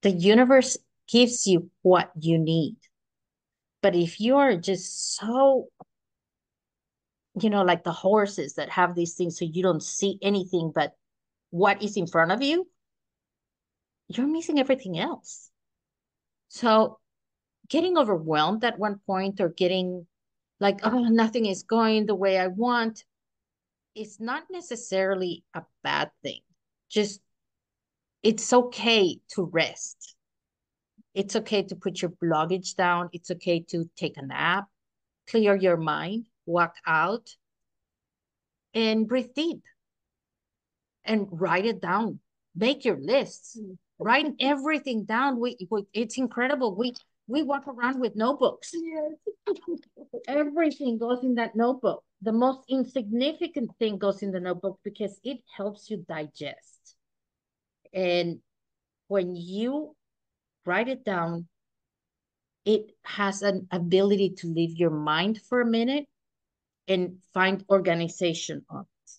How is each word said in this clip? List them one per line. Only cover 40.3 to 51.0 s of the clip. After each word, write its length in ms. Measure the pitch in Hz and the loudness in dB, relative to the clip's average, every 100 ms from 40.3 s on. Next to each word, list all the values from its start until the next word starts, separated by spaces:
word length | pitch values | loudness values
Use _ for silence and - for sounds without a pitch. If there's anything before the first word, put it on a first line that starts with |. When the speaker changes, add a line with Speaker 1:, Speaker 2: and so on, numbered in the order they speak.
| _ _ _ _ _ _ _ | _ _ _ _ _ _ _
Speaker 1:
and 240 | - 214 196 | -4 -2 -2
write 340 | 170 180 175 208 | -4 0 0 0
it 160 | 190 | -4
down. 380 | 175 190 220 151 _ _ _ 165 | -2 -2 -2 -6 _ _ _ -2
Make 300 | 220 285 247 | -2 0 -2
your 120 | 165 | -2
lists. 600 | 139 262 214 - - 233 | 0 0 0 -10 -20 -18
Speaker 2:
Mm. 180 | 202 185 _ _ | -18 -18 _ _
Speaker 1:
Write 280 | 175 254 302 - | 0 0 0 -2
everything 640 | 254 285 269 311 - 226 196 | 0 0 0 -2 -2 -6 -2
down. 340 | 220 277 247 | 0 0 0
We, 160 | 247 240 180 | -4 -6 -6
we, 120 | 220 202 | -4 -4
it's 240 | 208 226 - | -6 -4 -4
incredible. 580 | 254 226 254 285 247 185 | -6 -2 -2 0 -2 -2
We, 180 | 247 240 _ _ - | -6 -6 _ _ -6
we 160 | 262 | -4
walk 220 | 294 277 269 | -2 -4 -4
around 340 | 240 240 262 | -4 -4 -2
with 140 | 240 - | -4 0
notebooks. 540 | 220 285 254 - - | 0 2 0 0 -10
Speaker 2:
Yes. 840 | 339 330 320 302 311 - - - 381 - 339 _ - | -10 -8 -6 -6 -8 -12 -10 -6 -6 -6 -10 _ -20
<laughs> 320 | 285 480 - | -16 -14 -4
Speaker 1:
Everything 680 | 285 294 294 330 294 269 | -2 -2 0 0 0 -4
goes 260 | 226 | -4